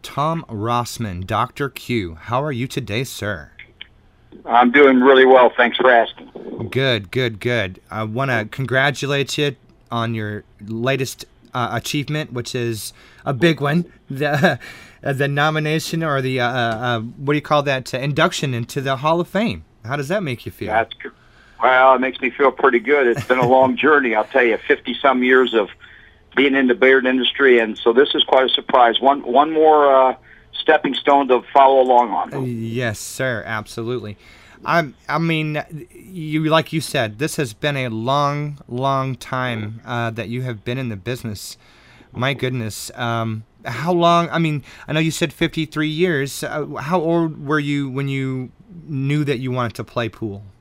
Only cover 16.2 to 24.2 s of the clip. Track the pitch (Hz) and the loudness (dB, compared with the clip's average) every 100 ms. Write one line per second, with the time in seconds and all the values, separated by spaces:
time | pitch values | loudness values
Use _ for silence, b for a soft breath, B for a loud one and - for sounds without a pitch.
16.2 | 131 131 120 123 117 110 123 117 113 123 | -2 -2 -2 0 -2 -2 -2 -2 -4 -8
17.2 | 139 147 147 151 143 135 127 127 139 139 | -2 -2 2 0 2 -4 -4 -6 -4 0
18.2 | 170 - 147 123 120 - 135 135 151 165 | 0 0 -4 -4 -6 -6 -4 -2 0 0
19.2 | 170 190 226 90 80 _ 107 143 139 196 | -2 -2 -4 -6 -12 _ -8 -6 -4 -4
20.2 | 175 117 - - 98 110 113 - - _ | -4 -8 -10 -10 -2 -2 -2 -8 -18 _
21.2 | b b b b 120 131 131 127 131 123 | b b b b 2 6 6 6 2 -4
22.2 | 127 - 139 127 135 120 113 147 127 117 | -6 2 0 4 2 2 2 2 2 0
23.2 | - 131 123 131 131 120 143 151 127 110 | 0 0 4 4 4 2 4 4 2 0